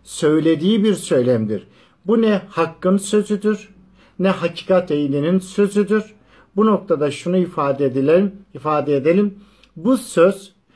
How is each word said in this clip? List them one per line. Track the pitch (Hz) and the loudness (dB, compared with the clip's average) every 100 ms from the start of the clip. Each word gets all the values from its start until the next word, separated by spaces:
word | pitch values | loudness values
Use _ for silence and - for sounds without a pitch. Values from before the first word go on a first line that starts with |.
söylediği | - - 151 156 160 156 180 220 | -16 -2 0 2 2 2 0 2
bir | 214 | 2
söylemdir. | 170 - 143 123 117 107 101 - _ _ _ 185 | 0 0 0 2 0 -2 -6 -10 _ _ _ -2
Bu | 226 | 0
ne | 220 196 - | 2 0 -2
hakkın | 165 160 - 185 196 | -4 -4 -2 0 0
sözüdür, | - 214 202 202 208 208 - - - _ _ - | 0 -2 0 -2 -2 -4 -8 -20 -20 _ _ -2
ne | 190 | -2
hakikat | 135 165 165 - 185 180 | 0 -4 -4 0 0 0
ehlinin | 147 143 143 156 185 | -2 -2 -2 0 -2
sözüdür. | 185 - 202 202 196 214 208 - _ _ _ 196 | -2 0 0 0 0 -2 -4 -14 _ _ _ 0
Bu | 220 | 2
noktada | 196 - 151 147 | 2 0 -2 -2
şunu | - 175 185 | -4 -2 -2
ifade | 175 - 143 131 | -2 -2 -2 0
edelim, | 139 131 135 175 202 - - | -2 0 2 2 2 -4 -18
ifade | 135 151 151 139 139 | -10 -4 -2 0 0
edelim. | 147 185 208 196 - _ _ 160 | 2 2 0 -4 -18 _ _ -4
Bu | 196 262 | 0 0
söz | - 175 180 190 - _ _ | 0 4 4 2 -10 _ _